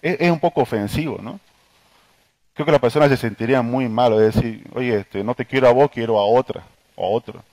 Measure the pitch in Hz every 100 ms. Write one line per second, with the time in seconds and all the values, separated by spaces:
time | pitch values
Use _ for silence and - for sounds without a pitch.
0 | 160 175 170 165 175 165 123 110 101 120
1 | 156 104 104 196 _ _ _ _ _ _
2 | _ _ _ _ _ - 151 147 123 147
3 | 147 131 117 98 113 131 117 127 127 110
4 | 123 110 110 - 117 107 - - 123 107
5 | 95 98 104 123 127 131 127 123 143 -
6 | 117 110 101 120 131 - - _ _ -
7 | 90 113 - - -